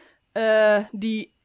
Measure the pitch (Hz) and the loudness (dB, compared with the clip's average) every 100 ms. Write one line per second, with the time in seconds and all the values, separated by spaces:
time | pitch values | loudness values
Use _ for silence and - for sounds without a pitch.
0 | _ _ _ - 220 220 214 208 208 208 | _ _ _ -4 0 4 4 2 -2 -8
1 | 220 220 - _ | -6 -6 -8 _